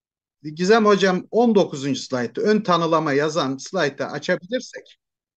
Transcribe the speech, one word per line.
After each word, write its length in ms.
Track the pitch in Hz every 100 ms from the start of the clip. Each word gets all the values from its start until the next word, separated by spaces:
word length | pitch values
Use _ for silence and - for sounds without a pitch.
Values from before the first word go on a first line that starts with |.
| _ _ _ _
Gizem 420 | 151 156 180 226 208
hocam, 400 | 165 190 180 -
on 240 | 208 240
dokuzuncu 460 | 202 160 143 139 127
slaytı, 400 | - 123 117 -
ön 200 | 202 214
tanılama 520 | 180 170 165 160 156
yazan 440 | 139 151 160 135 135
slaytı 480 | - 185 143 143
açabilirsek, 920 | 117 147 - 175 180 247 - - - _ _ _ _